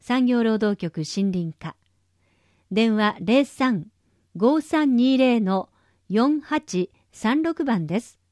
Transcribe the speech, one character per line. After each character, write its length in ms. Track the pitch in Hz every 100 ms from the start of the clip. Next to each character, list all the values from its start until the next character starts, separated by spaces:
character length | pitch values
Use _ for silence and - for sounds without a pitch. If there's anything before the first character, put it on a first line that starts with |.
産 260 | - 247 247
業 160 | 247
労 160 | 226 220
働 180 | 208 202
局 220 | 170 -
森 340 | 156 - 196
林 220 | 185 170 156
課。 200 | 165 - _ _ _ _ _ _ _ _ _
電 240 | 190 226 214
話 200 | 214 -
零 240 | 170 247
三 420 | 277 - 262 208 151 _ _ _ _
五 260 | 170 220 311
三 360 | 294 311 302 240
二 200 | 254 262
零 240 | 254 240
の 280 | 190 190 185 _ _ _ _
四 320 | 196 254 302
八 500 | - 302 - 180 180 _ _
三 300 | - 220 277
六 220 | 320 320
番 220 | 294 226 156
で 140 | 185
す。 180 | - _ _